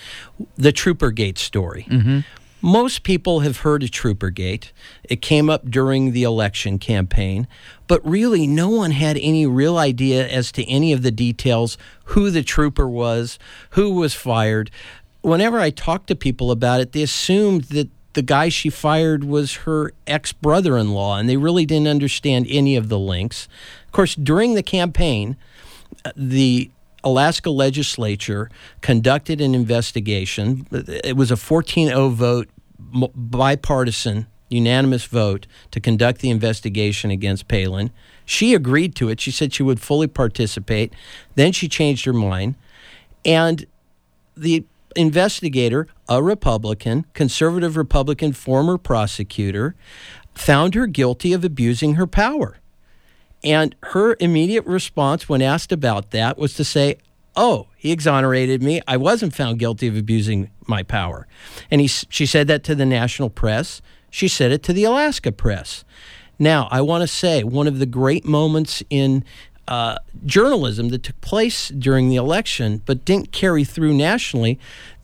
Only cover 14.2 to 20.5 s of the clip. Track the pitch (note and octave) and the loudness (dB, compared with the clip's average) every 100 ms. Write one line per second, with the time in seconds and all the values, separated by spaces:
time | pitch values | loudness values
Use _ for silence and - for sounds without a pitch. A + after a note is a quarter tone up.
14.2 | B2+ A2+ A2 A2 G#2+ - - - - _ | -2 0 2 0 -4 -10 -20 -20 -20 _
15.2 | - E3 A3 A#3 D#3+ C#3+ - F3+ - E3+ | 0 2 2 2 -2 -2 -4 -4 -4 -4
16.2 | C3+ B2 B2 A#2 B2 B2+ B2+ D3+ D3 - | -2 -2 -2 0 2 0 0 -2 -4 -4
17.2 | - G3 G#3 F3+ B2+ D3 C#3 - - - | 0 2 4 2 0 -4 -4 -8 -8 -4
18.2 | B2 C#3 E3 - D3+ - D3+ D#3+ D#3+ D3+ | 2 2 2 0 -4 -2 0 2 2 0
19.2 | C#3+ D3 C#3 - E3 D#3 D3+ - - D3 | 0 -2 -2 -6 -4 -2 -4 -8 -6 -6
20.2 | - - D3+ | -6 -2 2